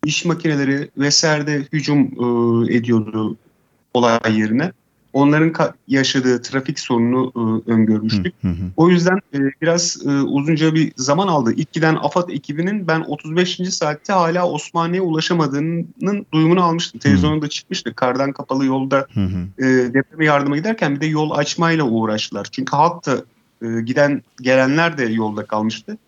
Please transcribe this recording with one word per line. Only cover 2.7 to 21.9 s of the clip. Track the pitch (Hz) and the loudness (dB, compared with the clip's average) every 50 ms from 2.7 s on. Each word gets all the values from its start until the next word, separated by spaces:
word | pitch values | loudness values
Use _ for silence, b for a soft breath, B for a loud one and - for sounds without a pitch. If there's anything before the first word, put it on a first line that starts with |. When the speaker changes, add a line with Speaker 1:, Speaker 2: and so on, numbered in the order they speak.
| 104 | 2
Speaker 1:
ediyordu | 123 117 117 117 113 110 107 107 110 110 104 113 - _ _ _ _ _ _ _ _ _ _ _ | 0 2 2 2 0 0 0 -4 -4 -4 -4 -4 -8 _ _ _ _ _ _ _ _ _ _ _
olay | 123 120 117 117 117 - 113 110 110 | 2 4 4 2 2 2 0 0 0
yerine. | 107 107 110 123 151 190 - _ _ _ _ _ _ _ _ | 0 0 0 0 -2 -2 -6 _ _ _ _ _ _ _ _
Onların | 139 139 143 147 151 160 165 | 2 4 4 6 4 4 2
ka-, | 160 - 160 139 - _ _ - | 2 0 -2 -2 -2 _ _ -2
yaşadığı | 135 135 135 131 - 139 123 127 123 120 123 | 0 0 0 2 0 2 2 2 2 2 0
trafik | - - 135 131 - 151 - | -4 -6 -4 -4 -4 -8 -8
sorununu, | - - 127 117 117 120 123 127 127 127 - | -4 -2 0 2 2 2 2 0 -2 -2 -4
e, | 120 117 110 110 110 - - | -4 -2 0 -2 -2 -2 0
öngörmüştük. | 113 113 110 107 110 107 107 110 110 104 92 90 - _ - | 2 2 4 4 2 0 0 0 0 0 -2 -2 -6 _ -4
Speaker 2:
Hı | 92 | -4
hı | 87 | -2
hı. | 82 92 90 92 | -2 -6 -6 0
Speaker 1:
O | - 160 180 | 4 4 6
yüzden, | 180 175 165 180 185 202 - _ - | 6 6 4 2 0 0 -4 _ -4
e, | 139 139 135 135 _ 156 | -2 -2 -2 -2 _ 0
biraz, | 160 170 175 165 - - - - | 0 0 0 0 -4 -6 -4 -4
e, | 143 | -2
uzunca | 143 139 139 - - 143 139 151 165 147 156 160 160 | 0 0 0 0 0 0 0 0 0 2 2 2 4
bir | 160 156 - - | 2 0 0 -2
zaman | - 131 135 143 156 202 196 | -6 -2 0 0 0 2 0
aldı. | 170 147 123 123 117 | 0 2 2 0 0
İlk | - 156 - - | -2 -4 -4 -2
giden | 170 156 160 156 | 0 2 2 2
afad | - - 143 - 185 175 180 | 2 0 -2 0 0 -2 -2
ekibinin | 180 147 - - 147 151 170 185 208 214 185 160 | -6 -10 -8 -8 -6 -4 -4 -4 -4 -4 -2 -2
ben | 160 160 | -2 -2
otuz | 160 - 143 147 - 160 156 | -2 -4 -8 -10 -8 -6 0
beşinci | 170 180 180 - - 180 185 185 | 0 0 0 -2 -6 -6 -6 -4
saatte | - 170 151 151 147 _ - 208 | -4 -2 -4 -4 -6 _ -2 0
hala | 190 170 165 165 180 180 175 | 2 2 2 2 0 0 0
Osmaniye'ye | 139 151 - - _ 170 165 170 175 185 190 | -2 -4 -8 -6 _ -2 -2 0 0 -2 0
ulaşamadığının | 180 160 156 160 - 180 170 156 143 135 143 151 160 170 170 165 - - - 151 185 208 202 - _ - | 0 0 -2 0 0 0 0 0 0 0 -2 -2 -2 -2 -4 -6 -8 -10 -6 -4 -4 -4 -4 -6 _ 0
duyumunu | 156 156 160 175 190 180 | 2 4 4 4 4 4
almıştım. | 170 165 170 170 - - 117 | 2 0 -2 -4 -6 -10 -4
Speaker 2:
Hı. | - | 0
Speaker 1:
Televizyonda | - 104 92 87 151 156 156 151 | 2 4 4 4 2 0 0 -4
da | 147 | -4
çıkmıştı. | - - - _ 190 - - 117 110 | -8 -10 -10 _ -8 -8 -8 -10 -6
Kardan | - 131 127 123 127 135 139 135 | -2 -2 0 0 0 -2 -2 -4
kapalı | - - _ 131 135 139 | -8 -8 _ -2 0 0
yolda, | 135 131 135 131 135 139 139 135 - - | 0 0 0 -2 0 0 0 -2 -2 -2
Speaker 2:
Hı | 110 | -2
hı. | 98 92 92 90 87 95 95 - 131 | -2 -2 -2 -4 -6 -8 -6 -2 0
Speaker 1:
e, | 131 131 131 123 123 120 | 2 4 4 2 2 -2
depreme | 131 139 _ - - 156 | -6 -8 _ -4 -2 0
yardıma | 151 147 143 143 143 143 | 2 2 2 2 0 -2
giderken | 147 160 214 226 220 - 151 143 | -2 -2 -2 -2 0 0 -2 -2
bir | 139 | -2
de | 151 | -2
yol | 156 156 151 156 156 | -2 0 0 -2 -2
açmayla | - 143 151 151 - - 165 165 165 160 151 | 0 -2 -2 -2 -2 -2 0 0 2 2 0
uğraştılar. | 123 | 0